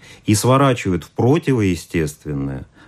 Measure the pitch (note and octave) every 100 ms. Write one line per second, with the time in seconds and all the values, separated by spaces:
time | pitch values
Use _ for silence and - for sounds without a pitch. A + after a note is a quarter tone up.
0 | - - - G#2+ A#2 C3 C#3 B2 G2 F2
1 | - - A#2 D3+ - B2+ G2 E2+ - F2
2 | D2+ - D#2 C#2+ C#2 C2 - _